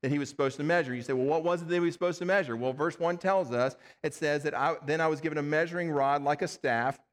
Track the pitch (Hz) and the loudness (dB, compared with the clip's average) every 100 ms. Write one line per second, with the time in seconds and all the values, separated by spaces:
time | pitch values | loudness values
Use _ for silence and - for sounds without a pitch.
0 | 135 143 139 - 135 135 151 175 143 123 | 0 0 -2 0 0 0 0 2 2 -4
1 | 120 135 131 160 160 175 170 175 175 - | -2 0 2 2 2 0 0 0 0 0
2 | 180 170 180 196 156 113 127 131 160 165 | -2 -2 0 2 2 -2 -2 0 -2 0
3 | 170 175 185 190 175 120 131 - - - | -2 0 0 0 0 0 0 -2 -20 -8
4 | 156 - 151 147 143 131 139 160 143 160 | -8 -2 0 0 0 0 0 -2 -2 0
5 | 160 156 156 151 147 151 165 170 170 147 | 2 0 -2 -2 0 0 0 -2 -2 0
6 | 139 143 139 147 180 - 139 117 123 139 | 2 2 0 0 -2 -2 0 0 0 -4
7 | _ | _